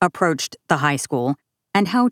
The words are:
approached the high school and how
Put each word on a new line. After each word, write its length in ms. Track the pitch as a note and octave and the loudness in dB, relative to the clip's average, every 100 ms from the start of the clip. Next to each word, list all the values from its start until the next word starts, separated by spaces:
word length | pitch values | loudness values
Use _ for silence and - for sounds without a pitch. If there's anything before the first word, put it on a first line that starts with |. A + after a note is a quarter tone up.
approached 560 | F3+ - F3+ D3 - - - | -2 0 0 0 -6 -8 -4
the 100 | D#3 | 0
high 180 | D3 C#3 | 0 -2
school 400 | - C3+ B2 C#3+ _ _ _ | -2 -2 -2 -4 _ _ _
and 140 | G3+ F#3 | 0 0
how 220 | B3 B3 | 2 0